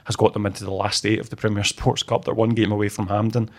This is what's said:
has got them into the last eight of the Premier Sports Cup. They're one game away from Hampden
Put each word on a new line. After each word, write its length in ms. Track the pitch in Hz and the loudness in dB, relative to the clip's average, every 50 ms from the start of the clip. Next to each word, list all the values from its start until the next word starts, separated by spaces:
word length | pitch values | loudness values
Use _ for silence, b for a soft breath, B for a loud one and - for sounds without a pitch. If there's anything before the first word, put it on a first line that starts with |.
| B | B
has 100 | - 117 | -6 0
got 180 | - 107 107 - | 4 4 4 4
them 120 | 104 101 101 | 2 -2 -2
into 160 | 95 - 101 | -4 -4 -6
the 60 | 95 | -6
last 340 | 95 95 101 107 - - - | -4 -4 -2 -2 -2 -2 0
eight 140 | 104 110 - | 0 0 0
of 100 | - - | -2 -6
the 60 | - | -8
Premier 280 | - - 110 104 101 101 | -4 -2 0 0 0 0
Sports 380 | - - - - 127 120 - - | -2 -4 0 0 0 0 0 -2
Cup. 220 | - 117 - - | -2 -2 0 0
They're 80 | - 117 | 0 0
one 160 | 110 113 113 | 2 2 2
game 220 | 113 113 107 98 | 4 4 2 2
away 180 | 107 104 104 101 | 2 0 0 -2
from 180 | - - 101 95 | -2 -4 -2 -2
Hampden 420 | 101 104 110 110 113 120 110 B B | 0 0 0 0 0 0 -2 B B